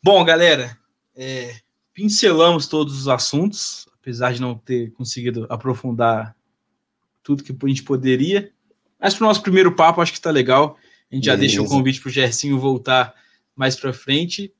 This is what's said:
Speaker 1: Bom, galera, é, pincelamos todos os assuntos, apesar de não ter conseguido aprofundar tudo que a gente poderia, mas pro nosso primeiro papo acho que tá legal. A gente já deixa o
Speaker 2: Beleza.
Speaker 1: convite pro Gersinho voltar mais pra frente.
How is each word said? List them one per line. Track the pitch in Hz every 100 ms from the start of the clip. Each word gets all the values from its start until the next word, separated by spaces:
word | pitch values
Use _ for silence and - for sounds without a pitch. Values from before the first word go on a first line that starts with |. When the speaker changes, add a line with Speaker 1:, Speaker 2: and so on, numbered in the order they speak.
Speaker 1:
Bom, | 190 196
galera, | 165 165 175 143 120 - _ _ _
é, | 127 131 131 120 113 _ _ _
pincelamos | - 208 208 214 160 170 165 -
todos | 156 147 135
os | 135
assuntos, | 123 - 143 196 208 - - - _
apesar | 131 117 123
de | 120
não | 127
ter | 117 - 123 120
conseguido | - 120 123 120 113 110
aprofundar | 110 131 123 131 117 117 110 107 _ _ _ _ _ _ _ _ _
tudo | - 139
que | -
a | 135 139
gente | 135
poderia, | - 131 131 127 156 196 202 _ _ _ _ _
mas | 196
pro | 196
nosso | 220 214
primeiro | 202 190 185
papo | 175 160 170
acho | 170
que | -
tá | 170
legal. | 147 123 131 151 - _ _ _
A |
gente | 135
já | 135
deixa | 120 104
o | 104
Speaker 2:
Beleza. | 139
Speaker 1:
convite | 139 131 131
pro | 135
Gersinho | 131 127 117 143 135
voltar | 135 127 - 131 120 _ _ _ _
mais | - 131
pra | 131 135
frente. | 120 - 143 170 - 196